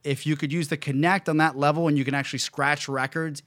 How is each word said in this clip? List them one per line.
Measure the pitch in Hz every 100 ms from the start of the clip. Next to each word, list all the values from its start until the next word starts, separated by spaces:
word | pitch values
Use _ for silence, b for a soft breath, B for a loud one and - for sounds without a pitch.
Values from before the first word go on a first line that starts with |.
if | 143 139 151
you | 147
could | 147
use | 165 147
the | 156
Kinect | - 135 165 190 -
on | 156
that | 156 131
level | 143 151 165
and | 147
you | 131
can |
actually | 139 135 127
scratch | - - 139 147 -
records | 135 135 160 160 143